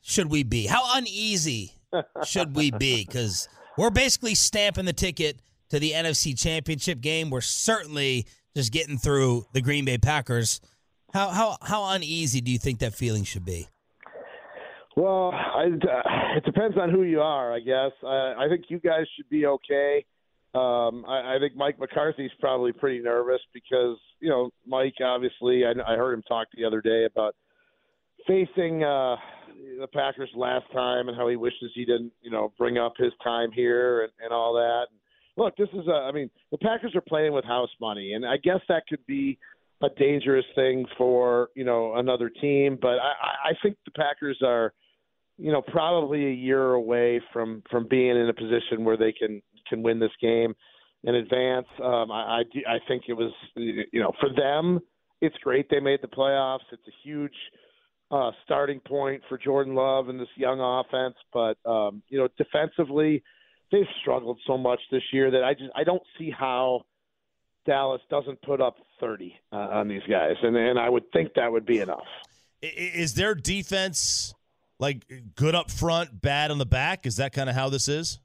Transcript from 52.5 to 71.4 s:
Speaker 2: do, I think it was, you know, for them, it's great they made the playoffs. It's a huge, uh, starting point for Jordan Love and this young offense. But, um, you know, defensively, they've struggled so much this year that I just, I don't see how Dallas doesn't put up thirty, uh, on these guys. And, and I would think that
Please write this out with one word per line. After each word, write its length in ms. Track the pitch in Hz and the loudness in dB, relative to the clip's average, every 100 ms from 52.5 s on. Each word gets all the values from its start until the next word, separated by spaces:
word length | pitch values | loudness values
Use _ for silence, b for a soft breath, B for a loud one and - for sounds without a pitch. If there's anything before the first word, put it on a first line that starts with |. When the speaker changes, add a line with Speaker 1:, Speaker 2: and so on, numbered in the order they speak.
Speaker 2:
do, 80 | 139 127 | -4 -4
I 80 | 117 - | -4 -2
think 160 | 123 - | -4 -4
it 60 | |
was, 180 | 117 117 - - - | -4 -4 -6 -16 -6
you 460 | 117 104 104 117 | -6 -4 -4 -2
know, 100 | 98 - | -2 0
for 80 | 139 | 0
them, 520 | 135 139 147 170 175 - _ _ _ | 2 2 2 2 0 -4 _ _ _
it's 140 | 160 - | -2 -2
great 280 | 139 131 139 | 0 0 2
they 100 | 143 | 0
made 220 | 139 139 | 2 0
the 60 | 123 | -2
playoffs. 500 | - 135 139 135 131 - | -2 0 2 0 -4 -10
It's 140 | 120 - | -20 -20
a 80 | - | -20
huge, 300 | 143 151 143 - - b b b b _ _ | -12 -8 -8 -10 -20 b b b b _ _
uh, 220 | 143 120 - | -2 -2 -4
starting 360 | - 143 143 139 | -2 0 0 -4
point 420 | - 139 139 135 - | -4 -4 -2 -4 -8
for 80 | 131 | -6
Jordan 360 | 139 139 135 | 0 2 2
Love 360 | 131 135 135 127 | 0 2 2 -2
and 100 | 127 | -8
this 80 | 123 - | -10 -2
young 240 | 127 131 | -2 0
offense. 540 | 127 127 127 131 127 120 _ | 0 0 -2 -2 -4 -6 _
But, 240 | 123 113 110 | -2 0 -2
um, 380 | 117 113 104 104 _ | -2 0 0 -4 _
you 80 | 135 | 0
know, 100 | 127 - | 0 0
defensively, 840 | 151 151 151 - 147 143 156 147 b b b b _ | -2 0 0 -2 0 2 2 2 b b b b _
they've 140 | 202 196 - | 2 2 -2
struggled 380 | - 127 117 123 - | -2 -2 -2 -8 -2
so 120 | 131 | 0
much 220 | 127 123 - | 2 0 0
this 120 | 131 - | -2 0
year 200 | 135 135 | 2 4
that 120 | 127 | 4
I 120 | 127 | 2
just, 160 | 139 135 | 0 -4
I 100 | 135 | -2
don't 180 | 156 180 - - | 0 0 -4 -12
see 120 | 160 | -10
how 520 | 135 135 123 131 123 - _ _ _ _ _ _ _ | -6 -2 0 0 0 -4 _ _ _ _ _ _ _
Dallas 380 | - 139 135 131 _ | 0 0 0 -4 _
doesn't 320 | 147 131 131 | -4 -4 -12
put 180 | - 139 | -4 0
up 160 | 127 - _ _ | 0 -2 _ _
thirty, 340 | 117 104 90 - _ | -8 -6 -12 -18 _
uh, 40 | 104 | -8
on 320 | 101 104 104 | -4 -2 -2
these 140 | 98 95 | -6 0
guys. 240 | 98 78 82 | 2 2 2
And, 140 | 117 117 | 2 2
and 220 | 117 123 | 2 2
I 100 | 120 | 2
would 220 | 123 - | 0 2
think 220 | 165 160 | -2 0
that 160 | - | 0